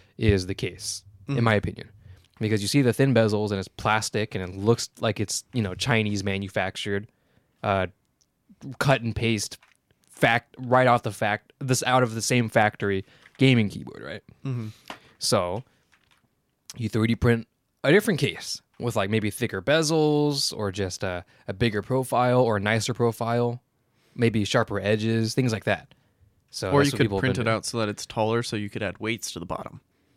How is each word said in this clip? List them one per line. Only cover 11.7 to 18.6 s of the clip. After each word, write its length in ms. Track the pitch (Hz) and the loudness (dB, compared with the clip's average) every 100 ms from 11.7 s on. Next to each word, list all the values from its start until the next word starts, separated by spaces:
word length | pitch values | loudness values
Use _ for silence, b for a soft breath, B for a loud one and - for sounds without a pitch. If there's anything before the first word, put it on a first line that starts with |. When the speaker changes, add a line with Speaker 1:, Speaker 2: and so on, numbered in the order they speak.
| 123 | 0
Speaker 1:
out 180 | - 127 | 4 2
of 120 | 123 113 | 2 -2
the 60 | |
same 260 | - 127 113 | 0 0 2
factory 560 | 117 107 - 101 98 - b b - | 2 2 0 -4 -4 -6 b b 2
gaming 300 | 131 120 101 | 4 6 2
keyboard, 340 | - - - | -4 -14 -14
right? 200 | 64 101 - - | -14 -14 -16 -14
Speaker 2:
Mm-hmm. 240 | 135 120 107 - B B B B | -8 -8 -8 -14 B B B B
Speaker 1:
So 420 | - 110 87 98 - _ _ _ _ _ _ _ _ _ - - | -2 0 0 -6 -10 _ _ _ _ _ _ _ _ _ -18 -8
you 120 | 110 | -4
three 180 | 113 113 | 0 0
D 80 | |
print 320 | 113 123 117 - _ _ _ | 2 4 2 -2 _ _ _
a 80 | 135 | 4
different 260 | 190 214 160 | 4 4 0
case 420 | 113 80 - - | 0 -4 -10 -12